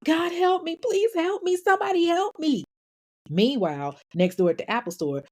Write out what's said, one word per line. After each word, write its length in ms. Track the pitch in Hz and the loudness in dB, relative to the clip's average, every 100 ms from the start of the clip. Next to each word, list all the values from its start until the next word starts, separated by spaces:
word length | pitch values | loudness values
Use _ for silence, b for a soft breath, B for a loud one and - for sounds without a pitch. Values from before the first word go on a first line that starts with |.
God 280 | - 330 349 | 0 0 0
help 300 | 349 359 370 | 0 0 0
me, 140 | 330 330 | -2 -6
please 380 | 494 392 440 | -2 0 0
help 280 | 453 339 403 | 0 -2 -2
me, 140 | 359 359 | -2 0
somebody 500 | 370 392 392 370 339 | 2 0 2 0 2
help 320 | 339 403 - | 2 -2 -2
me. 260 | 311 233 - _ _ _ _ _ - | -2 -2 -4 _ _ _ _ _ -6
Meanwhile, 720 | 156 226 277 175 143 143 - _ | 2 2 2 -2 -2 -6 -8 _
next 220 | 170 180 180 | 0 0 4
door 140 | 175 | 0
at 80 | 165 | 0
the 120 | - | -2
Apple 220 | 226 233 | -4 -4
store, 320 | 170 151 139 - | -6 -4 -4 -10